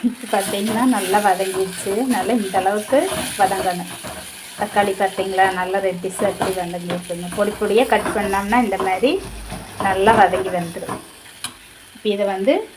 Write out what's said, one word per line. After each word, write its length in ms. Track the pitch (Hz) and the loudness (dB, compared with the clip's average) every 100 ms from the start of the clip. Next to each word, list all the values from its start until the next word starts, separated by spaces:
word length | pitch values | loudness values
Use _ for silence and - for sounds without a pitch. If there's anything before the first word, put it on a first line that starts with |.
| 240 | -2
இப்போ 180 | - 240 | -4 -2
பார்த்தீங்கன்னா, 520 | 208 196 202 220 220 254 220 | -2 0 -2 0 2 2 2
நல்லா 220 | 185 208 208 | 2 2 4
வதங்கிடுச்சு. 680 | 185 190 190 190 - 196 202 262 | 2 0 0 -4 -4 -2 -2 0
நல்லா 260 | 214 185 | 0 2
இந்த 260 | 240 196 190 | 0 0 0
அளவுக்கு 400 | 185 208 208 269 381 - 247 - | 2 0 2 2 2 -4 -6 2
வதங்கணும். 540 | 190 190 185 175 175 - - - - - - - | 2 2 -2 -2 -6 -12 -12 -12 -14 -16 -16 -8
தக்காளி 340 | 208 208 202 190 | -2 0 0 0
பார்த்தீங்களா, 520 | 196 - 190 190 190 185 | -2 0 -2 4 4 2
நல்லா 180 | 185 196 | -2 0
ரெட்டிஷாக 540 | 190 180 190 185 208 | 0 -2 -6 -2 -2
எப்படி 200 | 180 190 185 | 0 -4 -2
வதங்கிருக்குங்க. 680 | 175 175 175 175 175 175 180 208 | -4 -6 -6 -6 -6 -8 -6 -2
பொடி 160 | 208 208 | -2 0
பொடியாக 280 | 202 214 262 | 2 2 4
கட் 180 | 214 190 214 | 2 2 -2
பண்ணோம்னா, 460 | 202 196 202 240 220 | 0 -2 2 2 2
இந்த 100 | 190 | 0
மாதிரி 460 | 190 185 262 381 - - - - - - | -2 2 2 0 -4 -14 -12 -12 -12 -4
நல்லா 300 | 196 190 202 220 | -2 4 4 8
வதங்கி 280 | 185 185 190 180 | 6 4 -2 -4
வந்துடும். 420 | 170 180 175 - - - - - - - - - - | -4 -8 -10 -10 -14 -20 -20 -14 -14 -14 -20 -20 -20
இப்போ 140 | - 214 | -6 -4
இதை 120 | 202 196 | 0 -2
வந்து 280 | 190 196 349 539 | 2 2 2 -2